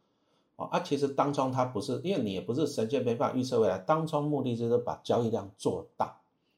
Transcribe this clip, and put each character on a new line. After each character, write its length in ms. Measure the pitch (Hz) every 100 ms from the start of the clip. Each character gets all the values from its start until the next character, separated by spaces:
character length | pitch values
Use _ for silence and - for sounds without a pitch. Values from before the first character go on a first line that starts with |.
| _ _ _ _ _ -
啊， 240 | - 175
其 160 | 180 135
实 100 | 139
当 260 | 135 139
冲 200 | 143 131
它 120 | 127
不 160 | 127 -
是， 200 | - 175
因 140 | 165 185
为 60 |
你 100 | 107
也 80 | 92
不 120 | -
是 140 | 127 160
神 240 | - 113
仙， 140 | 131
没 100 | 117
办 160 | 117 123
法 60 | 127
预 60 |
测 180 | 127 120
未 80 | 104
来。 100 | 95
当 260 | - 160
冲 200 | 160 147
目 180 | 147 143
的 140 | 127 113
就 120 | 117
是 100 | 120
把 220 | - 78
交 180 | - 110
易 80 | 117
量 180 | 107 98 -
做 300 | 123 90 - -
大。 220 | - - _ _ _